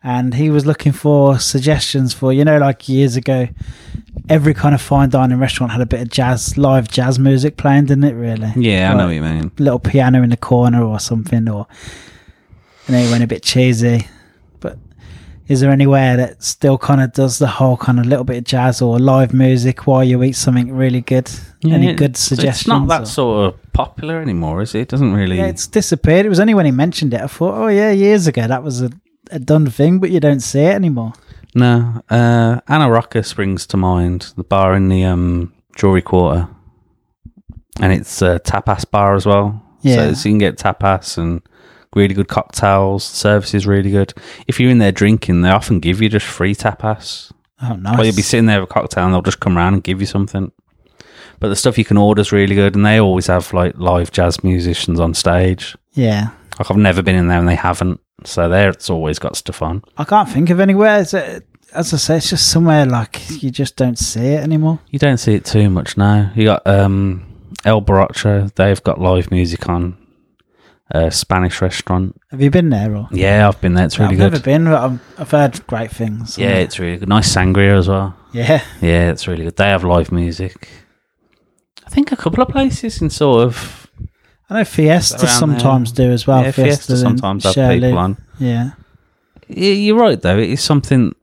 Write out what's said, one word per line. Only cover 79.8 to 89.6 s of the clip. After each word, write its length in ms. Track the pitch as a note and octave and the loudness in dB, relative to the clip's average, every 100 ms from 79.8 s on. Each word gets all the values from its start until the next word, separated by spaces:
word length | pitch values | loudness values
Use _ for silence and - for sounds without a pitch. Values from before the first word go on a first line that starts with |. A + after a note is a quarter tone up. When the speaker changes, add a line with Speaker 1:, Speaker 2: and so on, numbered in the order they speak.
Speaker 2:
live 280 | F2+ F2 D#2 | 2 0 0
music. 560 | F2 E2+ E2 F#2 - - - _ _ _ _ _ _ _ _ _ - - | -2 -4 -6 -10 -12 -20 -20 _ _ _ _ _ _ _ _ _ -20 -6
I 40 | |
think 220 | - D4 | -4 -2
a 40 | C4 | -2
couple 260 | - E3+ | -4 -2
of 60 | B3+ | -2
places 520 | C#4 C4+ - A#3 - | 0 -2 -4 -8 -4
in 80 | D#3+ | -6
sort 340 | - D3 A#2+ | 0 2 4
of 460 | A#2+ A#2 - - - _ - _ _ _ _ | 2 -2 -12 -18 -20 _ -20 _ _ _ _
Speaker 1:
I 60 | G3+ | -4
know 60 | G#3 | -2
Fiesta 500 | - D3+ E3+ - - | 0 2 2 0 -4
Speaker 2:
around 60 | |
there. 80 | B2+ | 0
Speaker 1:
sometimes 640 | A#2+ D3+ C3+ B2 C3 A#2 | 0 0 0 0 0 -2
do 200 | - B2+ | 0 0
as 160 | A#2+ - | 0 0
well. 160 | C3 | 0
Speaker 2:
Yeah, 80 | B2+ | 0
Speaker 1:
Fiesta 360 | C3+ C3 C#3+ - | 0 0 0 -2
Speaker 2:
Fiesta 60 | |
Speaker 1:
and 60 | B2 B2 B2 | 0 0 0
Speaker 2:
sometimes 240 | G#2+ G2 F#2+ | -2 -2 -2
have 80 | |
Speaker 1:
Shirley. 260 | F#2 - F2+ | 0 2 2
Speaker 2:
people 180 | B2+ F2+ | 2 0
on. 180 | F#2 G2+ - - | -2 -4 -12 -6
Speaker 1:
Yeah. 320 | C3 A#2 B2 - _ _ _ _ _ _ _ | -4 -2 -4 -8 _ _ _ _ _ _ _
Speaker 2:
Y-, 60 | - | -4